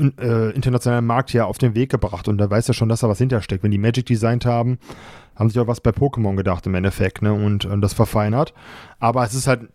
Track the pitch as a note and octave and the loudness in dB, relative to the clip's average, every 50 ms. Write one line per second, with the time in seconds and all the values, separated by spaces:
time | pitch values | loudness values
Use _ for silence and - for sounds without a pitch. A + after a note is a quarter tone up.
0 | D3 C#3+ C#3 - A#2+ A#2+ A#2 A2+ A2 A2 G#2+ C#3 B2+ B2+ B2 A#2+ - B2 A#2+ A#2+ | 0 0 0 -2 -4 -2 0 0 0 0 -2 -2 0 0 0 0 0 0 0 0
1 | A#2 A#2 A#2 B2+ B2+ - - A#2+ A2 F#2 G#2+ - C3 B2 G#2+ A2+ C3 C3+ - A2+ | 0 0 0 0 0 0 0 0 0 0 -2 0 0 0 2 0 0 0 0 -2
2 | - F#2+ - F2+ - A2+ G#2 G2+ G#2 F#2+ G2+ A2 A#2+ - A#2+ - A#2 A2 A#2 - | -2 -2 -4 -4 -2 -2 0 2 2 2 2 0 0 0 0 0 0 0 0 0
3 | - A2+ G2+ - B2 C3 B2+ A2+ - - G2 F#2 - G#2 G#2 G2+ G2+ A#2 A#2 C3 | 0 0 0 0 0 0 0 -2 -2 -4 -6 -2 0 0 0 2 2 2 0 0
4 | A#2 - B2 A2 A2 A2+ A#2+ A#2+ - B2 A#2+ A#2 A#2 B2 B2+ - - - - - | 0 0 0 0 2 0 0 0 0 0 0 0 0 -2 -2 -4 -8 -16 -20 -20
5 | - - - - - - - - G#2 A2+ G#2+ B2 A#2 A2 A#2+ - - A#2+ G2+ - | -20 -20 -20 -20 -20 -20 -4 0 0 2 2 2 0 0 -2 0 0 0 2 2
6 | C#3 C#3+ - A#2 A2 G2+ G2 F#2+ F#2 G2 F2+ F2 - G#2 F#2 F#2 F#2 G2 - - | 0 0 0 0 0 0 0 0 0 0 -2 -2 -2 -2 -2 0 0 0 0 0
7 | F#2+ F#2+ - - G#2+ G#2 G#2+ G2+ G#2 G#2 G#2 G2 - F#2 G2+ G2+ G2+ G2 - - | -2 -2 0 0 0 0 2 2 0 0 0 0 -2 -2 -2 0 0 0 2 0
8 | A2+ - - A2+ G#2 G#2 A2 B2+ D#3+ - - - - - - - - - - _ | 0 0 2 0 0 2 0 0 0 -2 -4 -16 -20 -20 -20 -20 -20 -20 -10 _
9 | A#2 A#2 A#2 B2+ B2 G#2 A#2 C3 B2 C3+ B2+ A#2+ A2+ - _ | -2 0 2 0 -2 -2 -2 -2 0 0 0 0 -2 -12 _